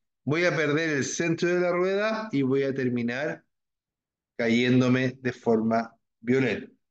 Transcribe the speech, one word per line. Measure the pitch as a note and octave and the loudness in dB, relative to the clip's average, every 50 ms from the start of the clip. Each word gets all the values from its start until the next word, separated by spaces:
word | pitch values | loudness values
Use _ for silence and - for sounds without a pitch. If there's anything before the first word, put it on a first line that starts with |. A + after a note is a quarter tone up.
| _ _ _ _ _ | _ _ _ _ _
voy | B2+ D3 E3 F3+ | -4 -2 0 0
a | F3 D3+ | 0 0
perder | D#3+ D3+ D3 D3 D#3 E3 D#3+ | 0 0 0 0 0 0 0
el | D3+ C#3 A#2+ | -2 -2 -2
centro | - - - E3+ E3+ E3 E3 F3+ F3 | -4 -4 -4 -2 -2 -2 0 0 0
de | F3+ F3+ | 0 0
la | F3+ F3 | 0 0
rueda | F3 F3 F3+ F#3+ G3 G3 G#3 A3 A3 A3 A3 A3 | 0 0 0 0 0 -2 -2 -2 -4 -6 -6 -4
y | - C#3 | -2 -2
voy | C#3 B2+ C3+ C#3 C3+ | 0 0 0 0 0
a | C3+ C3 | -2 -2
terminar | C3+ C3 B2 A#2+ A#2+ A#2 A#2 A#2+ C3 D3 E3 D#3+ - - _ _ _ _ _ _ _ _ _ _ _ _ _ _ _ _ _ _ - | -2 -2 -2 -2 -2 -2 -4 -4 -4 -6 -6 -8 -10 -14 _ _ _ _ _ _ _ _ _ _ _ _ _ _ _ _ _ _ -2
cayéndome | A#2+ A#2 A2+ A#2+ B2 B2+ B2+ B2+ B2+ B2 B2+ B2+ C3 B2+ B2+ - | 0 2 2 4 4 4 4 4 4 4 4 2 2 0 -4 -4
de | - B2 A#2+ | -6 -6 -6
forma | - - A#2 A2+ A2 A2 A2+ A2+ A#2 A2+ - - _ _ _ _ _ | -2 0 2 2 2 2 2 0 0 -2 -4 -10 _ _ _ _ _
violenta, | A2+ A#2 B2+ C3+ C3+ A#2 G2+ E2 - - _ _ _ _ | -2 0 2 2 2 0 -2 -4 -6 -12 _ _ _ _